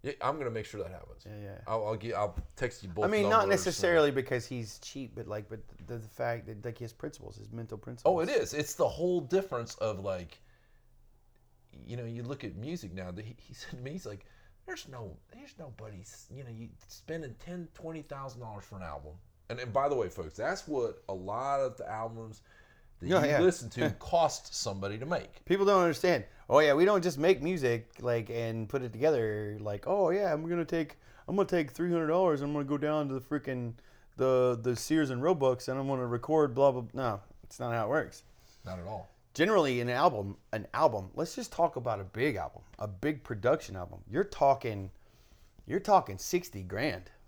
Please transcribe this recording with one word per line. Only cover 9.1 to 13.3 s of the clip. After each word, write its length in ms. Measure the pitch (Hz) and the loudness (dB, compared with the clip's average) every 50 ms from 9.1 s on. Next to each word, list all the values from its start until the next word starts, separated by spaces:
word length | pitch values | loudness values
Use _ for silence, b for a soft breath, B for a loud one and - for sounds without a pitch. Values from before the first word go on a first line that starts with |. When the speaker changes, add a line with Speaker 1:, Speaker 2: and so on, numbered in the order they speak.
| 180 175 | 2 0
Speaker 1:
difference 540 | 143 123 175 190 190 - 139 120 117 117 - | 0 2 0 0 0 0 -4 -6 -6 -6 -6
of, 240 | - - 110 107 95 | -2 -2 -2 -2 -2
like, 380 | 98 101 95 90 90 82 - - - - - _ _ _ _ _ _ _ _ _ - - _ _ _ _ _ _ _ _ _ _ _ _ - 67 - | -2 -4 -4 -4 -6 -12 -16 -20 -20 -20 -20 _ _ _ _ _ _ _ _ _ -20 -20 _ _ _ _ _ _ _ _ _ _ _ _ -20 -20 -12
you 120 | - 123 | -10 -10
know, 80 | 120 120 | -8 -8
you 180 | 117 117 117 120 | -8 -8 -8 -8
look 200 | 120 143 139 131 | -8 -8 -8 -8
at 120 | 104 69 | -10 -8
music 380 | 85 110 147 170 175 - 95 82 | -8 -8 -8 -8 -8 -8 -10 -10
now. 180 | 95 92 90 90 | -10 -8 -8 -8
He, 200 | 95 107 113 | -10 -12 -12